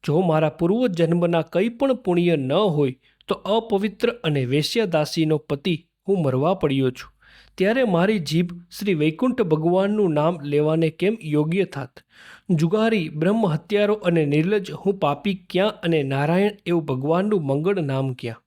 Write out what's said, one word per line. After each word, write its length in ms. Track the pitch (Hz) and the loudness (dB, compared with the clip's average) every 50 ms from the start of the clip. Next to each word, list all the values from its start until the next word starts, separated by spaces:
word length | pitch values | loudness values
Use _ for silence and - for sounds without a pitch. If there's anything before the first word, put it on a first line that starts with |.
| - | -2
જો 160 | - 147 165 | 0 0 2
મારા 280 | 190 170 156 156 156 151 | 2 2 2 2 2 0
પૂર્વજન્મના 920 | 156 - 170 170 196 233 254 240 180 165 170 160 170 175 170 170 170 165 156 | 0 0 0 0 2 2 0 0 0 0 0 2 2 2 2 2 0 0 -2
કંઈ 260 | - - 175 196 233 | 0 -2 0 0 0
પણ 260 | 233 - 285 269 262 | -2 -2 0 0 0
પુણ્ય 420 | 254 - 185 175 170 175 175 170 | -2 0 0 0 2 2 2 2
ન 160 | 143 135 127 139 | 0 0 0 0
હોય 460 | 180 214 202 156 147 147 131 127 _ _ _ _ _ _ - | 2 2 2 2 2 0 0 -2 _ _ _ _ _ _ -6
તો 60 | 196 | -6
અપવિત્ર 760 | - - 190 202 226 226 226 208 196 202 220 - - - 233 | -6 -2 -2 -2 -2 0 0 -2 -2 -2 -2 -4 -2 -2 -2
અને 360 | 233 - - 160 147 143 127 | -2 -2 -4 -2 -2 -2 -2
વેશ્યાદાસીનો 960 | 120 131 147 147 - - 233 226 190 165 156 151 147 - 170 160 156 156 147 | 0 0 -2 -2 0 -2 -2 -2 0 0 0 -2 0 -2 -2 0 0 0 -2
પતિ 480 | - _ 147 143 _ 190 170 151 - _ _ _ _ - | -2 _ -6 -4 _ -4 -4 -4 -6 _ _ _ _ -4
હું 140 | 196 190 165 | -2 0 0
મરવા 320 | 139 123 127 139 170 196 | 0 0 0 0 0 -2
પડ્યો 360 | 190 - 151 135 135 135 127 | 0 -2 -2 0 0 0 -2
છું. 220 | 131 - - - _ _ _ - - - - _ _ - | -2 -4 -18 -20 _ _ _ -20 -20 -20 -20 _ _ -2
ત્યારે 260 | 185 196 233 269 262 | 0 0 2 0 0
મારી 340 | 226 180 165 175 202 220 208 | 2 2 2 2 2 2 0
જીભ 340 | 156 139 147 165 180 175 175 - - _ - - | -2 -2 0 0 0 -2 -4 -14 -18 _ -12 -6
શ્રી 160 | 202 208 185 | -2 -2 0
વૈકુંઠ 480 | 151 151 156 156 - 247 262 247 - 214 | 2 2 0 0 0 -2 -2 0 0 0
ભગવાનનું 680 | 170 156 156 156 170 175 190 190 202 208 214 208 175 151 | 0 0 0 2 2 2 2 2 0 0 0 0 0 2
નામ 280 | 147 151 165 185 160 | 2 2 0 0 -2
લેવાને 500 | 139 147 143 147 151 151 160 160 165 156 | -6 -2 0 0 2 2 2 2 0 -2
કેમ 260 | 156 _ 175 190 226 220 - | -2 _ -2 -2 -2 -2 -6
યોગ્ય 420 | 156 147 147 151 156 165 196 185 | -2 0 0 0 0 0 -2 -2
થાત? 260 | 190 - 139 131 - _ - _ _ _ - - - - - _ - | -2 -4 -12 -12 -12 _ -20 _ _ _ -20 -20 -20 -20 -20 _ -2
જુગારી, 580 | 190 151 160 165 185 214 220 226 226 214 165 156 | 0 2 2 2 4 4 2 2 2 0 -2 -4
બ્રહ્મ 380 | 147 151 156 180 208 226 220 | -4 0 0 2 2 2 2
હત્યારો 480 | 185 151 156 - _ 208 202 208 208 208 | 0 0 -2 -4 _ 0 2 2 2 2
અને 320 | 214 - 180 170 165 156 | 2 2 2 2 2 2
નિર્લજ્જ 440 | 143 143 151 160 180 214 214 185 - | 2 2 2 2 2 0 0 -2 -4
હું 280 | 147 143 - 190 202 196 | -12 -4 -2 -2 -2 0
પાપી 480 | - 147 143 143 - 202 190 190 - _ | 0 0 0 0 -2 -4 -4 -4 -8 _
ક્યાં 200 | - 175 190 214 | 0 0 0 0
અને 320 | 208 - - 170 165 156 139 | -2 -2 -2 0 0 0 0
નારાયણ 480 | 135 139 135 143 151 170 185 202 208 208 - _ | 0 -2 -2 0 0 2 2 2 0 -2 -4 _
એવું 180 | - 175 170 156 | -2 -2 -2 0
ભગવાનનું 640 | 139 135 127 135 147 160 180 190 214 214 190 156 | -2 -4 -4 0 0 0 0 0 0 0 -2 0
મંગળ 340 | 135 135 143 156 185 202 190 | 0 -2 0 0 -2 -2 -2
નામ 320 | 160 139 135 135 135 135 127 | -2 -2 -2 -2 -2 -4 -4
ક્યાં? 280 | - - 117 113 - _ | -6 -8 -10 -10 -10 _